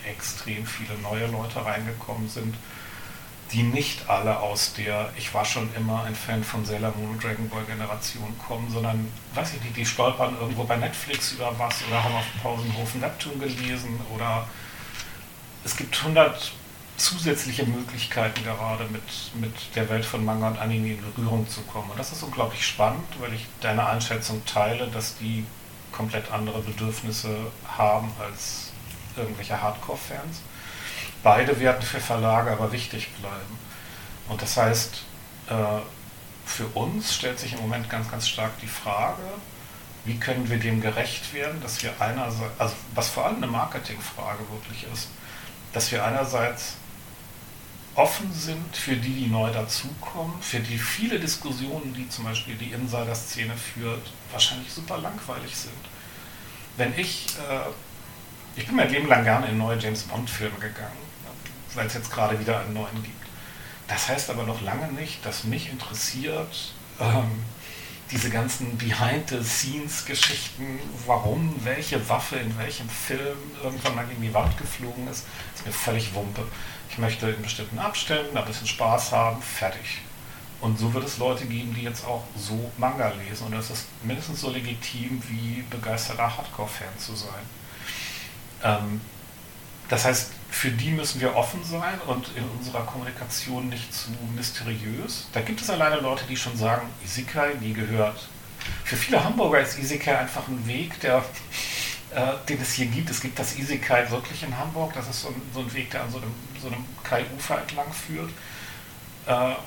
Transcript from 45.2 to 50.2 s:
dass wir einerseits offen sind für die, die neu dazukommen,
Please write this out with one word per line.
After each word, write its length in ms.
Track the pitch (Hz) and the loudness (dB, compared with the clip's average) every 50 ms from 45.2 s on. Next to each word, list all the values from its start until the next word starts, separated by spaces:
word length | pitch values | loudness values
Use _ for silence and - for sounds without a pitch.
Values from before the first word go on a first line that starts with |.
| - - - - - - - - - - - | -12 -12 -12 -12 -12 -12 -12 -12 -10 -4 0
dass 200 | 113 110 - 123 | 0 2 2 4
wir 120 | 107 101 | 4 4
einerseits 720 | 110 123 135 135 127 131 120 117 120 120 - - - - - - - - - - - - - - - - - - - - - - - - - - - - | 4 4 4 2 4 4 4 4 4 2 0 -4 -6 -6 -8 -10 -14 -14 -14 -14 -14 -14 -14 -14 -14 -14 -14 -14 -14 -14 -14 -14 -14 -14 -14 -14 -2 6
offen 360 | 139 135 - - - 208 190 170 | 6 6 6 6 2 -2 -2 -2
sind 440 | 160 160 160 160 160 170 - - | -2 -2 -2 -2 -4 -4 -6 -4
für 180 | - - 135 131 | -4 0 0 0
die, 180 | 120 117 131 131 | 2 2 0 0
die 140 | 131 127 | 2 2
neu 240 | 113 113 113 110 117 | 4 4 4 4 4
dazukommen, 880 | 113 113 110 110 - - - 127 156 - - - - 170 | 2 0 0 0 0 -2 -2 -4 -8 -8 -8 -6 -4 -4